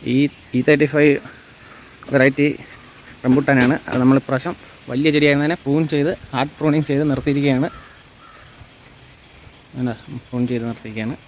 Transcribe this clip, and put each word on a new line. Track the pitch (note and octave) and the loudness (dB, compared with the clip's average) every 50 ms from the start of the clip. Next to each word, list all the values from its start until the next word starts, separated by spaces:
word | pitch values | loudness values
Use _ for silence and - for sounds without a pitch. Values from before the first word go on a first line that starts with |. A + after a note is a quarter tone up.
| - - | -4 0
ഈ | B2 C3 C#3+ C#3+ - - - - - B2+ | 0 0 0 0 -2 -10 -20 -4 -4 -2
ഇ | B2 | 2
തേർട്ടി | - D3+ C#3+ D3+ C#3 | 2 4 4 2 0
ഫൈവ് | C#3 D3+ D3 D3+ C#3 - - - - - - - - - - - - - - - - - - - | 2 4 4 4 4 2 -4 -14 -20 -20 -20 -20 -20 -20 -20 -20 -20 -20 -20 -20 -20 -20 -12 -2
വെറൈറ്റി | C3+ C3+ C3 C#3 C3+ C#3+ C#3+ D3+ - - - - - - - - - - - - - - - | 0 2 2 2 2 2 0 -2 -2 -6 -12 -20 -20 -20 -20 -20 -20 -20 -20 -20 -20 -6 0
റംബുട്ടാനാണ്. | C3 B2+ C#3+ C#3 C#3+ C#3 C3 B2 B2 D3 - - - | 2 2 2 4 2 2 4 4 2 2 -2 -4 -6
അത് | - C3 | -2 2
നമ്മൾ | B2+ C3 C3+ C3+ | 4 4 4 2
ഇപ്രാവശ്യം | - - C3+ B2+ - F3 - - - - - - - - | 2 -2 -4 -4 -4 -6 -10 -10 -14 -20 -20 -20 -14 -8
വലിയ | C3 B2+ D3 D#3 D3 | -4 0 0 2 2
ചെടിയായിരുന്നതിനെ | D3+ D3 D3 C#3+ C#3+ D3 D3+ E3+ - | 4 4 4 2 2 0 -2 -4 -4
പ്രൂൺ | - C#3 C#3+ D#3 E3 D3 | -4 -2 0 0 0 0
ചെയ്ത്, | D#3 D3 C#3+ D#3+ - - - - | 0 -2 -2 -2 -4 -6 -10 -8
ഹാർഡ് | - B2+ C3+ D3 - - | -6 -4 -4 -4 -6 -4
പ്രൂണിങ് | D3 D#3 D3 D#3 D3+ - | -2 0 0 0 0 0
ചെയ്ത് | C#3+ C#3 D#3 D3+ | -2 -2 0 0
നിർത്തിയിരിക്കുകയാണ്. | C#3 C3 - D3 C#3 C#3+ C#3+ C#3+ C3+ B2+ C#3+ - - - - - - - - - - - - - - - - - - - - - - - - - - - - - - - - - - - - - - - - - - C3 | -2 -2 -2 -2 -2 0 0 0 0 0 0 -4 -6 -12 -20 -20 -20 -20 -20 -20 -20 -20 -20 -20 -20 -20 -20 -20 -20 -20 -20 -20 -20 -20 -20 -20 -20 -20 -20 -20 -20 -20 -20 -20 -20 -20 -20 -20 -20 -20 -20 -18 -10 -6
എന്താ | B2+ B2 A2+ - - - - A#2+ - - | -6 -6 -6 -8 -14 -16 -16 -16 -14 -10
പ്രൂൺ | - B2 B2 B2 | -4 -4 -4 -2
ചെയ്ത് | B2+ A#2 A2+ A#2 | -2 -4 -6 -6
നിർത്തിയിരിക്കുകയാണ്. | A#2 - - A2+ G#2+ A2 A2 A2+ C3+ - - | -10 -10 -12 -12 -10 -8 -6 -6 -8 -10 -14